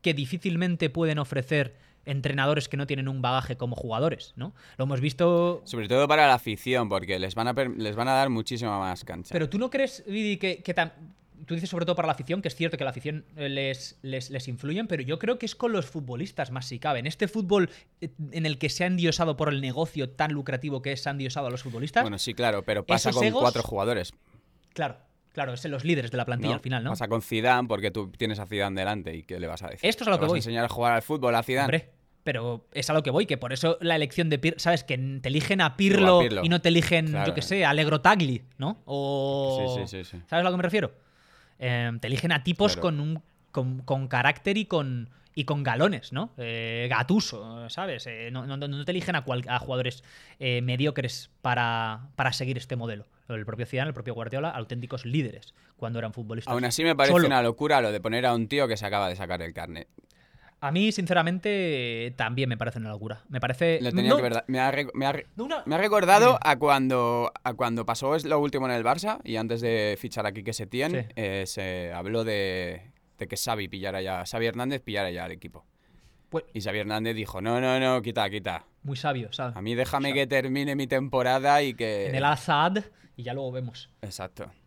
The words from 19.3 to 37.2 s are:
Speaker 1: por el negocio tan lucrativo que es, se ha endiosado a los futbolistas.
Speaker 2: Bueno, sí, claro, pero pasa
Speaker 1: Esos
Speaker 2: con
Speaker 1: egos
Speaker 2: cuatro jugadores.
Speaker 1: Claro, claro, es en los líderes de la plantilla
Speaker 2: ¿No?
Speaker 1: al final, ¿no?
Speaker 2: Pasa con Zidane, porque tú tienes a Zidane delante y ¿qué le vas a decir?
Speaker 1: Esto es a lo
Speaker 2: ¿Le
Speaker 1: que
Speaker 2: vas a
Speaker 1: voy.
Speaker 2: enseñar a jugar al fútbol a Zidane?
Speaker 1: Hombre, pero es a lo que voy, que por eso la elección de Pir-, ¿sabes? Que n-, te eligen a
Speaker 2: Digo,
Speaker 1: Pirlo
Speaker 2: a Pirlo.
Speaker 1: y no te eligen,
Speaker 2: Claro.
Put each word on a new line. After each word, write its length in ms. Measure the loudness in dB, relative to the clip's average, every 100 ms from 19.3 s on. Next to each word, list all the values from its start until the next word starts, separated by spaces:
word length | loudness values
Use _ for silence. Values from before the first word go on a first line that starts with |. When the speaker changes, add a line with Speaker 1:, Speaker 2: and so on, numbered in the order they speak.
| 2
Speaker 1:
por 120 | 0
el 120 | 0
negocio 480 | -2 -2 -2 -2 -6
tan 220 | 0 0
lucrativo 480 | 0 -4 -4 -4 -4
que 120 | -4
es, 100 | -4
se 60 | -4
ha 20 |
endiosado 340 | -4 -4 -4 -4
a 40 |
los 100 | -6
futbolistas. 400 | -8 -6 0 0
Speaker 2:
Bueno, 160 | 0 -2
sí, 160 | -4
claro, 300 | 2 2 2
pero 200 | 0 -2
pasa 280 | 2 2 4
Speaker 1:
Esos 80 | 4
Speaker 2:
con 80 | 4
Speaker 1:
egos 140 | 4
Speaker 2:
cuatro 180 | 4 2
jugadores. 500 | -2 -2 0 0 -4 -12 _ -20 _ _ _
Speaker 1:
Claro, 240 | -6 -6 -6 _ _ _
claro, 200 | -6 -4
es 100 | -4 -6
en 60 |
los 120 | -4 0
líderes 260 | 0 0
de 60 | -4
la 80 | -2
plantilla 240 | 0 0
Speaker 2:
¿No? 40 | -2
Speaker 1:
al 60 |
final, 220 | -2 -4
¿no? 60 | -2
Speaker 2:
Pasa 160 | -4 -2
con 140 | -2
Zidane, 460 | 0 2 4 4 2
porque 240 | 0 -2
tú 180 | -2 -8
tienes 280 | -4 -4 -4
a 60 | -6
Zidane 320 | -2 -2 0
delante 360 | -2 -2 -6 -10
y 80 |
¿qué 160 | -10 -8
le 80 | -6
vas 140 | -8
a 40 | -10
decir? 180 | 0 0
Speaker 1:
Esto 140 | 0
es 40 | 0
a 40 |
lo 40 | 2
Speaker 2:
¿Le 20 |
Speaker 1:
que 40 |
Speaker 2:
vas 60 | 4
a 20 |
Speaker 1:
voy. 80 | 2
Speaker 2:
enseñar 260 | 0 0 0
a 40 |
jugar 240 | 2 4
al 80 | 2
fútbol 320 | 0 0 2 2
a 80 |
Zidane? 220 | 2 0 2
Speaker 1:
Hombre, 240 | 0 -4 _ _ _
pero 440 | -6 -4 -4 -8 _
es 180 | -6 0
a 40 |
lo 80 | 2
que 60 | 2
voy, 160 | 0 2
que 120 | -2
por 140 | -4
eso 260 | 0 0 2
la 140 | 2 2
elección 340 | 0 0 0
de 80 | 2
Pir-, 200 | 0 0
¿sabes? 240 | 2 2
Que 100 | 0
n-, 260 | -4 -4 -4
te 80 | -2
eligen 300 | -2 0 2
a 100 | 2
Speaker 2:
Digo, 80 | 4
Speaker 1:
Pirlo 420 | 6 8 8 8
Speaker 2:
a 20 |
Pirlo. 180 | 6 2 2
Speaker 1:
y 40 |
no 120 | 4
te 80 | 6
eligen, 380 | 4 4 2 2
Speaker 2:
Claro. 200 | 0